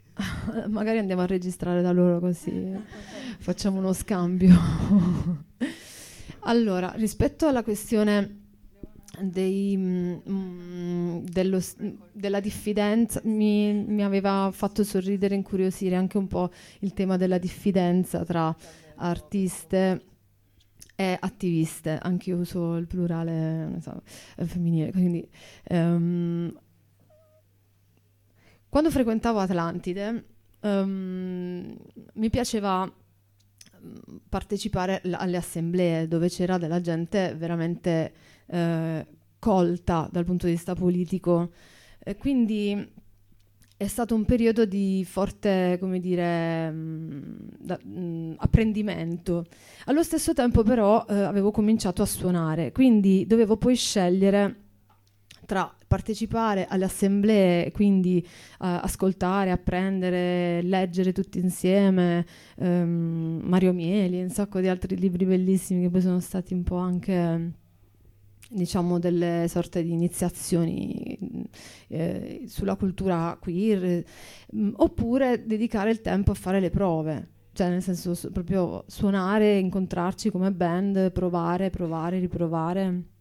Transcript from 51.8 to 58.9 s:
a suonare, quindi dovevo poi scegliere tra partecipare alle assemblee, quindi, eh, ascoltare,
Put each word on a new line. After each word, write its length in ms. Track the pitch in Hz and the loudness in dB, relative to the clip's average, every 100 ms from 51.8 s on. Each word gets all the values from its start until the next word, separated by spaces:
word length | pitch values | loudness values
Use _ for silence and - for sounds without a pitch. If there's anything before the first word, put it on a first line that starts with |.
| 196 180 | 2 0
a 40 | 202 | -2
suonare, 640 | - 185 180 160 156 143 | 0 0 0 0 -2 -2
quindi 520 | - 262 220 196 190 | 4 6 6 6 4
dovevo 320 | 185 226 214 220 | 4 4 4 4
poi 200 | 247 254 | 2 2
scegliere 880 | - 214 180 185 196 202 202 - - _ _ _ _ _ - - - | 0 2 2 4 4 4 2 -4 -16 _ _ _ _ _ -20 -20 -4
tra 260 | 190 160 - - | -4 -4 -8 -2
partecipare 800 | 196 - 208 220 226 226 196 - | -2 0 -4 -2 0 0 0 0
alle 200 | 196 185 | 0 -2
assemblee, 840 | - 196 202 202 214 185 175 170 | 0 2 4 4 6 6 4 0
quindi, 480 | - 202 190 180 180 | 2 4 4 4 2
eh, 60 | 170 - - - | -2 -8 -20 -8
ascoltare, 960 | 185 175 180 | -4 -2 -4